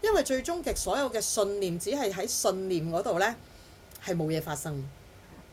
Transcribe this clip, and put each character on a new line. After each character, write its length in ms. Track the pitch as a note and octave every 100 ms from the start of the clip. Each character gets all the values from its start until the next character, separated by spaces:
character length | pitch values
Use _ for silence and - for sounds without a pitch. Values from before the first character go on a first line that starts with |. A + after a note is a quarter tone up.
因 100 | G#4+
為 80 | G4+
最 200 | C4+ C4
終 180 | C4 F4
極 140 | D4+ G3
所 200 | - A3+
有 120 | C4+
嘅 100 | A3+
信 380 | - - G3 G3+
念， 180 | F#3+ E3+
只 100 | G3
係 200 | C#4 A#3
喺 160 | F#3 G#3
信 400 | - G#3+ F#3+ F#3+
念 220 | F3 D#3+
嗰 100 | E3
度 160 | A3+ F3
呢， 180 | G3+ A#3 - - - - - -
係 100 | - F3
冇 100 | D#3
嘢 120 | D#3+
發 120 | D3+
生。 300 | D3 D#3+ C#3+ C3+ - - - - - -